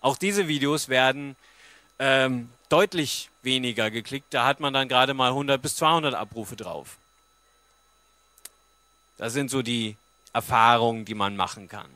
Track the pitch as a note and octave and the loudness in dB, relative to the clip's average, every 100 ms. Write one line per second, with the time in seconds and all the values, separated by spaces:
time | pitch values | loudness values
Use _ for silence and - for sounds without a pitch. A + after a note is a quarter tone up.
0 | C3 C3+ F#3+ G3+ F3 D3 C#3+ D3+ - C3 | 0 0 -2 0 0 0 0 -2 0 2
1 | D#3+ C3+ C#3+ C3 _ _ - - _ _ | 2 0 -8 -14 _ _ -20 -20 _ _
2 | C3+ C3+ C3 B2+ A#2+ - _ D#3 G3+ F3 | 2 4 4 0 -6 -18 _ 4 4 0
3 | C#3+ - - _ B2+ C3 B2+ A2 G#2+ A2+ | -4 -6 -10 _ -2 -2 -2 -2 -2 -4
4 | G#2+ C3+ _ C3 B2 C#3 D3 C3+ C3 B2+ | -8 -12 _ 0 0 0 -2 -2 2 2
5 | C3 C3+ B2+ C3+ C#3+ C3+ C#3+ - D#3+ E3 | 2 2 0 0 0 -2 -2 0 2 2
6 | D3+ G#2 G#2+ A2+ G#2+ A#2 F#2 D#2+ C#2 - | 0 -4 -8 -10 -12 -12 -12 -12 -14 -20
7 | _ _ _ _ _ _ _ _ _ _ | _ _ _ _ _ _ _ _ _ _
8 | _ _ _ _ - _ _ _ _ _ | _ _ _ _ -20 _ _ _ _ _
9 | _ _ A2+ B2+ C#3 C3 A#2+ A#2+ A2 G#2 | _ _ -6 -4 -2 -2 -2 -2 -4 -8
10 | _ _ - A#2 - A#2+ A2+ A#2+ A#2 A2+ | _ _ -6 -6 0 4 6 6 4 -2
11 | G#2 G#2+ G2+ G2+ F2+ - F#2+ G#2 - | -8 -2 -2 -2 -4 -6 -16 -18 -18